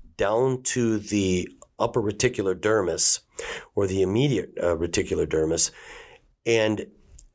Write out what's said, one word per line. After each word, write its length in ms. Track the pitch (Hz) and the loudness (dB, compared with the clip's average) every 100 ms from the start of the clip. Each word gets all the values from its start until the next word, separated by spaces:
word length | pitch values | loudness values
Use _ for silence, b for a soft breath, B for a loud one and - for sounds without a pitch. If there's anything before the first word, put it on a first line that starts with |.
| - - | -12 -2
down 440 | 101 113 131 127 | 0 2 2 0
to 360 | 127 127 117 110 | -2 0 2 0
the 500 | 104 104 95 90 90 - - - | 0 0 2 0 -2 -10 -16 -4
upper 220 | 127 127 | -2 0
reticular 540 | 104 104 123 123 95 | -2 0 0 0 -2
dermis 680 | 92 104 110 90 82 - - - B B B B | 0 2 2 2 0 0 0 -4 B B B B
or 120 | - 98 | -2 0
the 140 | 95 | 2
immediate, 500 | 92 104 143 110 - - | 2 2 2 0 -4 -2
uh, 160 | 87 | -2
reticular 520 | 85 85 101 90 78 76 | 0 -2 -2 -2 -2 0
dermis 440 | 80 78 85 - B B B B B B _ - | 0 0 0 -2 B B B B B B _ 0
and 400 | 113 110 107 - - - - - | 2 2 -2 -6 -16 -20 -20 -12